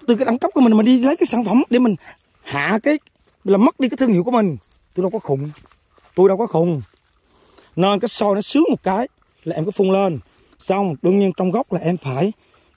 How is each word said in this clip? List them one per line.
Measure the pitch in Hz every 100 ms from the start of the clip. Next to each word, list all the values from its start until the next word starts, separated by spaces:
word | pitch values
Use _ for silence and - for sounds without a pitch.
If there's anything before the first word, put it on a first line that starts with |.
| -
từ | 226
cái | 254
đẳng | 240
cấp | 359
của | 311
mình | 240 220
mà |
đi | 220 254
lấy | 262 330
cái | 330
sản | 233 208
phẩm | 226 -
để | 240
mình | 247 180 - - _ _
hạ | - 143 151 220
cái, | 285 302 - _ _ _
là | 190 196
mất | 262 -
đi | 254
cái | 277
thương | 262
hiệu | 180
của | 180
mình? | 247 202 131 - _ _ 185
Tôi |
đâu | 180
có | 208
khùng, | - 139 147 - - _ _ _ _ -
tôi | 196
đâu | 190
có | 233
khùng. | 160 175 151 107 _ _ _ _ _ _ _ _ -
Nên | 190 202
cái | 233
soi | - 208 202
nó |
sướng | - 277 339
một | 254
cái | 185 190 262 - _ _
là | 160 160
em | 170
cứ |
phun | - 190
lên. | 190 196 139 - _ _ _
Xong, | - 190 196 143
đương | 175 202
nhiên | 196 -
trong | 185
gốc | 202 -
là | 170
em | 160 180
phải | 139 131 190 - _ _ _